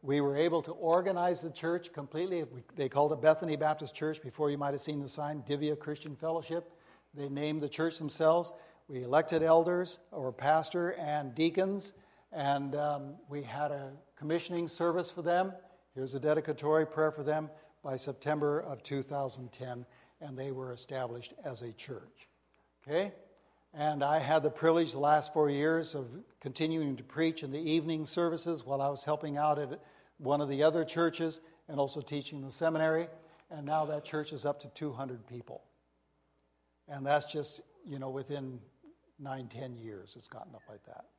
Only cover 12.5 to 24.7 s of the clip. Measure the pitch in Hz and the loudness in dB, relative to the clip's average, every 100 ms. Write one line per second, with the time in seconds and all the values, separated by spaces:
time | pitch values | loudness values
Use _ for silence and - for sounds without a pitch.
12.5 | 143 139 143 147 147 139 143 - 143 131 | 2 0 -2 0 -2 -6 -14 -10 -8 -6
13.5 | 123 147 143 139 139 - _ 147 165 165 | -4 -2 -2 -8 -14 -20 _ -2 -2 0
14.5 | 175 170 - 170 170 170 - 165 175 190 | -4 -4 0 0 2 -2 -4 2 2 2
15.5 | 190 - - _ - 131 135 151 151 156 | -4 -18 -20 _ -8 -6 -2 2 2 2
16.5 | 147 147 156 156 156 156 151 139 156 156 | -2 2 4 2 2 0 0 -2 -2 -2
17.5 | 147 - _ 147 131 - 135 147 151 147 | -12 -20 _ -8 -6 -6 -6 -2 0 2
18.5 | 147 170 139 - 139 135 143 139 127 123 | 0 -2 -10 -6 -4 -4 -4 -4 -6 -14
19.5 | - 127 123 123 - _ _ 151 131 139 | -12 -10 -10 -12 -20 _ _ -14 -8 -6
20.5 | 131 131 120 - 135 123 120 113 - 147 | -6 -8 -10 -8 -6 -4 -6 -12 -12 -10
21.5 | 120 117 110 - 120 87 _ - _ _ | -8 -10 -12 -12 -12 -14 _ -20 _ _
22.5 | _ _ _ - 156 196 - - _ _ | _ _ _ -4 -2 -2 -6 -20 _ _
23.5 | _ _ 151 151 147 143 156 135 160 147 | _ _ -2 -2 2 4 4 4 4 4
24.5 | 151 160 | 2 4